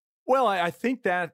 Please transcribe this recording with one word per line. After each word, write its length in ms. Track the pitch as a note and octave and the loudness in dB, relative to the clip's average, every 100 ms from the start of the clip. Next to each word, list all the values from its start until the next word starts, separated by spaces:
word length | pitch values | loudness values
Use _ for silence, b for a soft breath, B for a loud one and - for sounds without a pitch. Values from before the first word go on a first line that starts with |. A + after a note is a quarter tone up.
| _ _ - | _ _ 0
Well, 200 | C4 A#3 | 2 2
I, 160 | F#3+ | 0
I 80 | E3+ | -2
think 340 | - A#3+ B3 | -2 -4 -2
that 280 | G3 F3+ E3+ | -2 -2 -4